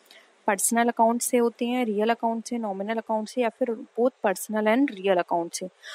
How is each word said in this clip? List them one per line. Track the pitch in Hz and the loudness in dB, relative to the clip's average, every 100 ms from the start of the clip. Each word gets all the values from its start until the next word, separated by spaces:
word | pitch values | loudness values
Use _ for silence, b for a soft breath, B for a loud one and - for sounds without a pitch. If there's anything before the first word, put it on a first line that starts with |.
| B B B _ - | B B B _ -2
पर्सनल | 196 - 233 240 | 0 0 2 2
अकाउंट | - 226 233 | 4 2 2
से | - 247 | 0 2
होती | 233 - 240 | 2 0 -2
हैं, | 247 | -2
रियल | 233 202 220 | -2 0 0
अकाउंट | 226 226 226 - | 0 -2 -4 -6
से, | 240 | -6
नॉमिनल | 214 196 208 226 | -4 -6 -6 -6
अकाउंट | - 220 214 | -4 -4 -4
से | 254 | -2
या | 226 | -2
फिर | - 247 | 0 -4
both | 226 277 - 247 - 208 | -4 -8 0 0 2 -2
personal | 190 - 214 214 | -2 -4 0 2
and | 233 285 | 4 2
real | 190 196 175 | 2 2 2
account | - 175 170 | 2 -2 -2
से। | - 185 B B | -6 -10 B B